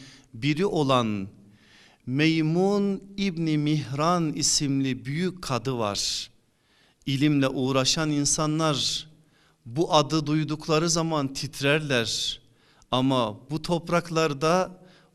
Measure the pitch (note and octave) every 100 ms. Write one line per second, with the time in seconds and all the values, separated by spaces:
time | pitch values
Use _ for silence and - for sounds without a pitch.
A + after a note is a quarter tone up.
0 | - - _ A2+ C#3 D3+ G3 E3+ C3+ B2+
1 | A2 G#2 G2 - - _ _ - - _
2 | - C3+ D#3+ D#3+ D#3 E3+ F#3+ G3+ G3+ G3
3 | - G3+ G3 E3 D#3+ D3+ D3 D3+ A#2 C#3
4 | D#3+ F3+ D#3 - B2+ - C#3+ C3+ C3+ A2+
5 | A#2 D3+ F3+ F3+ - B2 B2+ B2 G#2 G2
6 | - - - _ _ _ _ _ _ _
7 | - C3+ D3+ C#3+ C3+ C#3 B2+ C3+ B2+ E3
8 | D#3 C#3+ C#3+ - D#3 D#3 D#3+ C3 - -
9 | - - _ _ _ _ A#2 B2+ F3+ D#3
10 | C3+ D#3+ D3 D#3 D3 D3+ - D#3 E3+ E3
11 | E3 D#3 C3+ C#3 C3 - C#3 D#3 D3 B2
12 | A2 - - - _ _ _ _ - B2
13 | C3+ C3 A2 A2 - D#3 E3+ E3+ E3+ F3
14 | E3+ D#3+ D#3+ C#3 D#3+ F3+ F3+ - - -
15 | _